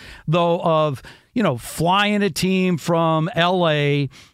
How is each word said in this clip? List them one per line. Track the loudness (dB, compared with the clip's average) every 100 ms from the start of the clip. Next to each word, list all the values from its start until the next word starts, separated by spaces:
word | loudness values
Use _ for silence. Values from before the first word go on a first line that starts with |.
| -20 -12 -2
though, | 0 2 0
of, | 2 2 0 -4 -12 -20 _
you | -2
know, | 0 -2
flying | -8 -4 0 2 2 0
a | -2
team | 0 0 2 0 -2
from | 0 0 2 0 -2 0
L | 0 2 0
A | 2 0 0 -2 -8 -20